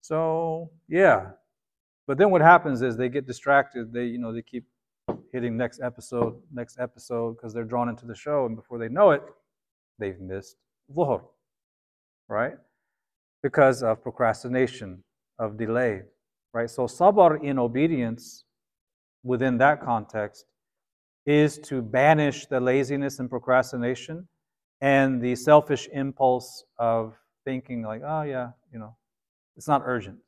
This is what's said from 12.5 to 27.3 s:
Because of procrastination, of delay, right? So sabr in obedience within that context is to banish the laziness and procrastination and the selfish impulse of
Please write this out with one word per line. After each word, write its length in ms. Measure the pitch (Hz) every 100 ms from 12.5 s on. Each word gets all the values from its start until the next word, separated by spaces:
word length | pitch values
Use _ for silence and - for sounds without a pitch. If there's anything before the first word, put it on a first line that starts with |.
| - _ _ _ _ _ _ _ _
Because 420 | 107 - 135 127
of 200 | 120 110
procrastination, 1000 | 131 - 117 113 123 127 123 - 104 92 _ _ _ _
of 180 | 110 107
delay, 460 | 110 117 127 98 87 _ _ _ _
right? 160 | 113 117
So 140 | -
sabr 600 | 123 - 180 208 175 156
in 160 | 147 135
obedience 840 | 120 120 160 151 117 113 - - _ _ _ _ _ _ _ _
within 340 | 123 123 131 120
that 240 | 135 147
context 640 | - 117 107 110 104 - _ _ _ _ _ _ _ _ -
is 320 | 147 151 151
to 220 | - 135
banish 640 | 110 127 143 156 147 131 -
the 140 | 131
laziness 600 | 127 131 131 139 139 139
and 100 | 123
procrastination 960 | 123 - 127 127 127 120 127 - 160 185 _ _ _ _ _
and 420 | 139 139 135 127
the 140 | 120 123
selfish 540 | 139 151 147 139 -
impulse 720 | 143 139 131 131 127 123 - _ -
of 400 | 117 113 110 110 _